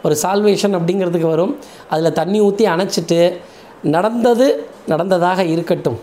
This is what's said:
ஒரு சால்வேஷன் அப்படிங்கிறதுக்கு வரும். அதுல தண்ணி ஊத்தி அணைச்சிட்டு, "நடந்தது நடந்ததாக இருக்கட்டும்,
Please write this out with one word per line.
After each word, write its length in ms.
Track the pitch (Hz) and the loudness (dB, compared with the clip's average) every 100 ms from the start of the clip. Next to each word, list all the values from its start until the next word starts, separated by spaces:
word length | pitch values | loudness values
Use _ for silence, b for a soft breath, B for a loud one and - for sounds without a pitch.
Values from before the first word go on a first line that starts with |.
ஒரு 140 | 175 151 | -2 -2
சால்வேஷன் 540 | 180 202 208 196 202 190 | 0 0 2 2 0 0
அப்படிங்கிறதுக்கு 540 | 170 190 180 170 165 | -2 -2 -2 0 0
வரும். 280 | 160 190 285 B B B | 0 -2 -4 B B B
அதுல 220 | 160 165 | -2 0
தண்ணி 300 | 156 165 214 | 0 -2 2
ஊத்தி 240 | 202 196 214 | 2 2 0
அணைச்சிட்டு, 680 | 170 196 196 170 170 175 180 B B B B | 0 -2 -4 -2 2 2 0 B B B B
"நடந்தது 800 | - 156 208 233 240 233 269 - - - - | -2 0 0 0 2 4 2 2 -4 -14 -6
நடந்ததாக 560 | 156 185 185 175 185 | -4 0 2 2 0
இருக்கட்டும், 540 | 180 160 170 165 151 113 | 0 -2 -2 -2 -2 -6